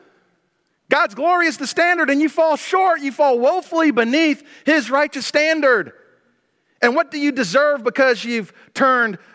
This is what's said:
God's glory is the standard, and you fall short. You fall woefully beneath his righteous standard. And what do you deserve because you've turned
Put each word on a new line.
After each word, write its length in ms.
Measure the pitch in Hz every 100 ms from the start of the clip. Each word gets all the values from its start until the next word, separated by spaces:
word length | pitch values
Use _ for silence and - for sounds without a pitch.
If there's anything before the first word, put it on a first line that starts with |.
| _ _ _ _ _ _ _ _ -
God's 260 | 285 320 202
glory 320 | 320 359 339
is 100 | 226
the 100 | 277
standard, 420 | - 339 349 285
and 120 | 277
you 80 | 302
fall 280 | 339 320 285
short. 440 | - 370 381 330
You 100 | 277
fall 280 | 233 285 240
woefully 520 | 262 359 349 330 311
beneath 520 | 226 226 285 320 277 - - -
his 260 | 311 220
righteous 340 | 277 294 269 -
standard. 680 | 294 302 320 285 226 135 - _ _ _ _ _ _ _ -
And 140 | 240 277
what 140 | 330
do 80 | 302
you 140 | 294
deserve 520 | 269 190 240 294 285
because 400 | 226 - 262 214
you've 300 | 226 233 180 - -
turned 440 | - 269 254 226 180 -